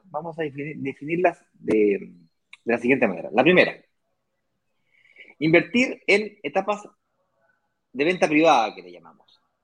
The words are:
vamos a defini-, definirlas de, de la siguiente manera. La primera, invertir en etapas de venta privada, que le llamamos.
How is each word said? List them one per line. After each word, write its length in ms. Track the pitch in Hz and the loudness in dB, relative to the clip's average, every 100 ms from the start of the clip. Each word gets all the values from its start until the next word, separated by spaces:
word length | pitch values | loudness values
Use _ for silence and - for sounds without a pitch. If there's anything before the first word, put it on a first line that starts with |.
| _ | _
vamos 340 | 147 170 160 | -12 -12 -10
a 40 | |
defini-, 320 | 156 139 151 131 | -10 -8 -12 -10
definirlas 600 | 135 - 143 170 180 170 _ | -10 -10 -8 -2 -2 -2 _
de, 200 | _ - 107 104 95 92 - _ _ _ _ | _ -2 2 2 0 -6 -20 _ _ _ _
de 80 | 113 | -4
la 40 | 117 | -2
siguiente 280 | 120 135 117 | 0 2 0
manera. 240 | 85 80 | -2 -2
La 100 | 110 | 2
primera, 320 | 143 185 - - _ _ _ _ _ _ _ _ _ _ _ _ _ - - _ | 4 4 2 -2 _ _ _ _ _ _ _ _ _ _ _ _ _ -20 -20 _
invertir 640 | 156 170 170 240 262 190 - | 2 2 2 0 -2 -4 0
en 300 | 202 208 - | 0 0 -10
etapas 400 | 143 190 208 202 - _ _ _ _ _ _ _ _ _ _ | -6 -4 -4 -8 -10 _ _ _ _ _ _ _ _ _ _
de 120 | 123 | -4
venta 240 | 156 180 - | -2 0 0
privada, 460 | - 165 135 107 | 4 4 4 0
que 80 | 92 | -8
le 100 | 90 | -20
llamamos. 500 | 87 80 71 _ _ _ _ | -20 -20 _ _ _ _ _